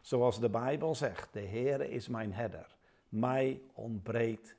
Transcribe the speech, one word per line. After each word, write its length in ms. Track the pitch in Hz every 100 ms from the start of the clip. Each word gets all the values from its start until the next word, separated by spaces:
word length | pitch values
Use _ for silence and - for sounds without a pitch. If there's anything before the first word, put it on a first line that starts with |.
Zoals 400 | - 127 123 104
de 80 | 113
Bijbel 460 | 113 127 151 160
zegt: 340 | 143 131 92 -
"De 140 | 107 101
Heere 440 | 110 131 139 -
is 180 | 127 110
mijn 240 | 117 107
herder, 440 | 98 113 85 - - _ _ -
mij 520 | 110 123 131 135 135 -
ontbreekt 840 | - 117 107 92 113 117 110 -